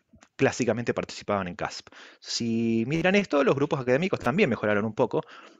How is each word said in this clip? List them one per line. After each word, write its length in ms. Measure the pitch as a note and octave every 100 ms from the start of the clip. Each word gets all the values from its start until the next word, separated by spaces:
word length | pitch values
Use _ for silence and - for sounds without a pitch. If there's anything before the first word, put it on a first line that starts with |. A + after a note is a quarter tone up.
| _ - _ -
clásicamente 580 | C3 - A#2 A2 A#2+
participaban 540 | A#2 F#2 - - G#2 F#2
en 80 | F2+
casp. 320 | D#2+ - - - - -
Si 640 | - - A#2 A2+ A#2 A2+ A2+
miran 280 | D#3+ F3
esto, 300 | G3+ G3 C#4+
los 100 | C4
grupos 260 | C#3 C#3+ C3+
académicos 400 | B2 B2+ F3 -
también 280 | - D#3 F#3
mejoraron 380 | - G#2+ G#2 A2
un 80 |
poco, 280 | G#2+ A#2+ D3+ - - - -